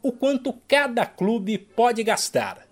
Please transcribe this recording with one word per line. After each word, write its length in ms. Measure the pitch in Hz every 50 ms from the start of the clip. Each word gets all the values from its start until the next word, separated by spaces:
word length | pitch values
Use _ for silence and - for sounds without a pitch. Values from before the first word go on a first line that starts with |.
o 80 | - 269
quanto 440 | 262 - 269 269 285 262 - 277 - - _
cada 380 | _ - 285 285 262 240 233 214
clube 540 | - - - 185 202 233 233 190 196 220 185
pode 440 | - _ _ - 233 247 233 214
gastar. 640 | 220 220 208 - - - - 131 110 95 92 - - _